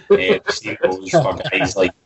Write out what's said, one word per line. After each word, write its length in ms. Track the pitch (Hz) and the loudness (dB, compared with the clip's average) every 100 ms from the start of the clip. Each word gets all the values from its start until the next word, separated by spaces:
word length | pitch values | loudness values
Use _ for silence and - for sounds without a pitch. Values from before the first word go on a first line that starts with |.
| - | 2
Uh, 300 | - - 202 - | 2 4 0 -2
the 80 | |
same 240 | - 107 104 | -6 -8 -2
goes 300 | 175 95 95 | -2 -2 0
for 240 | 170 101 87 | 0 2 -2
guys 400 | - 95 90 - | -4 -2 -2 0
like 160 | 90 - | 0 -2